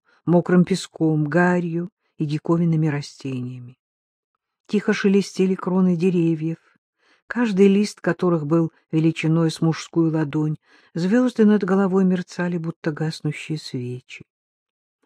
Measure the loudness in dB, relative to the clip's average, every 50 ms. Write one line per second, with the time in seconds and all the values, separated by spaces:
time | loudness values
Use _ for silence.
0 | _ _ _ _ -2 2 2 2 2 4 4 4 4 4 0 -4 -6 -10 -6 -2
1 | 0 0 2 0 0 0 2 2 2 2 2 0 -2 -4 -6 -6 -8 -8 _ _
2 | _ _ _ -6 -6 -4 -4 -6 -2 0 0 0 2 0 0 0 0 -2 -2 -4
3 | -8 -10 -16 -14 -12 -10 -8 -8 -10 -10 -12 -14 -18 -20 -20 _ _ _ _ _
4 | _ _ _ _ _ _ _ _ _ _ _ _ _ -4 -2 -2 0 0 -2 0
5 | 2 2 2 2 0 0 -2 -2 0 0 0 -2 -4 -2 0 2 2 2 2 2
6 | 0 0 2 2 2 0 0 -2 -4 -6 -8 -8 _ _ _ _ _ _ _ _
7 | _ _ _ _ _ -8 -4 -2 -2 0 4 4 6 6 6 4 2 -2 -4 -6
8 | -4 -2 -2 0 0 0 0 0 0 0 0 0 0 -2 _ _ _ -4 -2 2
9 | 2 2 0 0 0 0 2 2 2 0 0 0 0 0 0 -2 -6 -4 0 0
10 | 0 2 0 -2 -2 -2 -2 -2 -2 -2 -4 -6 _ _ _ _ _ _ -6 -4
11 | 0 2 2 2 2 2 2 4 4 4 4 2 2 0 0 0 0 2 2 2
12 | 2 2 0 0 -4 -8 -8 -6 -6 -4 -4 -6 -6 -8 -10 _ -6 -6 -4 -4
13 | -6 -6 -6 -6 -6 -6 -6 -8 -8 -8 -8 -8 -10 -10 -10 -8 -8 -8 -10 -12
14 | -14 -18 -20 -20 -20 _ _ _ _ _ _ _ _ _ _ _ _ _ _ _
15 | _